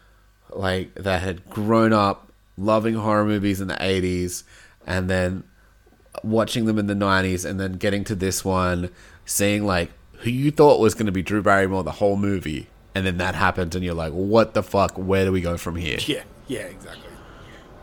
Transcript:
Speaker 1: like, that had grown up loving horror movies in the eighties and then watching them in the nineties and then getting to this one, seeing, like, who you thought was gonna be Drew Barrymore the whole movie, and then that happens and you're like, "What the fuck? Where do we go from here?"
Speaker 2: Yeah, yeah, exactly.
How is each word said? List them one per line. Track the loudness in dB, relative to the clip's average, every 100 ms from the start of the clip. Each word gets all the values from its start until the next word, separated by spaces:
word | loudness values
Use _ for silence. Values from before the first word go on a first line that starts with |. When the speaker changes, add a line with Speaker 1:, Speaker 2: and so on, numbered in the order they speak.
| _ _ _ _ -16
Speaker 1:
like, | -6 -4 -4 -6
that | -6 -2 -2
had | -2 -8 -10
grown | -6 0 2 4
up | 4 2 0 -8 _ _ -6
loving | 0 2 0
horror | -2 0 2
movies | 2 2 0 0
in | -4
the | -4
eighties | -2 0 0 -2 -4 -6 -14 -20 -20 _ -6
and | -4 -2
then | 0 0 -4 -10 _ _ _ _ _ _ -10
watching | -2 0 0 0
them | 0 0
in | 0
the |
nineties | 0 2 2 2 -2
and | -4 -6
then | -6
getting | -4 -2 -2
to | -4
this | -4 -2 -2
one, | -2 0 0 -2 -4 -10 -20 -18 -8
seeing, | -2 0 0 0
like, | 0 -2 -8 -20 -8
who | -4
you | 0 2
thought | 6 8 8
was | 6
gonna | 4 0
be | -2
Drew | -2 0
Barrymore | 4 4 4 0
the | -4
whole | 0 2 2
movie, | 0 -2 -4 -8 -10 -18 -8
and | -4 -2
then | -2
that | -2 0
happens | 0 0 -4 -4
and |
you're | -4
like, | -4 -4
"What | -4 2 4 4
the | 0
fuck? | 0 2 2 0
Where | 0 2
do | 2
we | 0
go | 0 -4
from | -6 -6
here?" | -4 -4
Speaker 2:
Yeah, | -4 -6 -8 -16 -10
yeah, | -10
exactly. | -10 -14 -18 -18 -20 -20 -20 -20 -20 -20 -20 -20